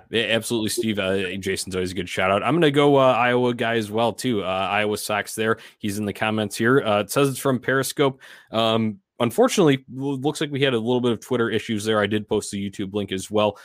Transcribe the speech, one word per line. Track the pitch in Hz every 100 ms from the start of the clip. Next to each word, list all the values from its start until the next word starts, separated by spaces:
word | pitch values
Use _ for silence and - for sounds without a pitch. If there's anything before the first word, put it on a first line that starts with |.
| -
a-, | 110 107
absolutely, | 113 104 117 107
Steve. | - 110 101
Uh, | 95 98 92 98
Jason's | 95 95 - 92
always | 92
a | 92
good | 90
shout | - 92
out. | 98
I'm | 104 156
gonna | 156
go, | 143 147 139
uh, | 131
Iowa | 113 123 123 123
guy | 120 117 117
as | 104
well, | 107 117
too. | 101 127 107 90
Uh, |
Iowa | 95 95 101 107 104
Sox | - 104 101 -
there. | 110 110 - -
He's | 110 101
in | 104
the |
comments | 92 110 107 104 -
here. | 117 135
Uh, | 110 104
it | 104
says | - 139
it's | 131
from | 139 127
Periscope. | - 135 135 - 143 135 - - _
Um, | 110 113 113 110 101 _ -
unfortunately, | 117 147 247 - 160 131 - 123
l-, | 139 139
looks | 139 151
like | 151
we | 139
had | 139
a | 120
little | 113 123
bit | 120
of | 107
Twitter | - 123 117
issues | 107 - 107 107
there. | 110
I | 101
did | 107 104
post | 107 -
the | 101 98
YouTube | - 98
link | 101 98
as | 95 92
well | 104 104 -